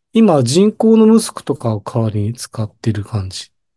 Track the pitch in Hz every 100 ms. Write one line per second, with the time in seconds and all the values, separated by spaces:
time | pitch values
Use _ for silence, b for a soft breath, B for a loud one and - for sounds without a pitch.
0 | _ 220 220 151 120 156 214 214 226 220
1 | 220 220 220 - - 139 117 107 - 123
2 | 113 104 104 117 - - 110 - 117 104
3 | 98 107 95 - - _ _